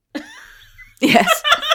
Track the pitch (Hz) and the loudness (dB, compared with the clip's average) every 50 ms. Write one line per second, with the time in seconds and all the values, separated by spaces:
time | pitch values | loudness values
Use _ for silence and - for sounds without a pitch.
0 | _ _ _ 285 - - - - - - - - - _ _ - - - _ _ | _ _ _ -16 -16 -16 -20 -20 -20 -20 -20 -20 -20 _ _ -20 -20 -20 _ _
1 | - - - - 180 719 659 - - 605 - - 571 605 659 | 0 2 2 2 2 2 -2 -2 0 0 0 0 0 -4 -4